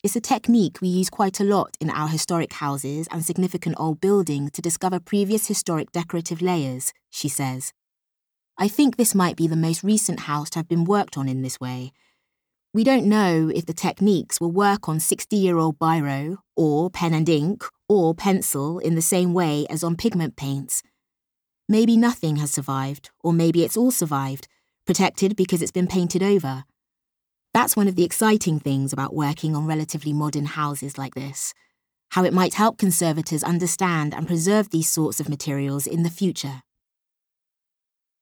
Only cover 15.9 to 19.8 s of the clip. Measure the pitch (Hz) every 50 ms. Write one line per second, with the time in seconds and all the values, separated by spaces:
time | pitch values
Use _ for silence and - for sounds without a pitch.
15.9 | 165 165 143 143 139 139 143 156 190 - _ _ _ - 165 151 147 151 170 185
16.9 | - - 175 165 165 156 160 165 165 147 147 170 208 - - - _ _ _ -
17.9 | 208 202 170 160 165 170 - 196 185 - - - - 143 135 151 170 180 - 160
18.9 | 165 160 160 - 202 180 180 180 175 185 175 156 147 147 147 - - 151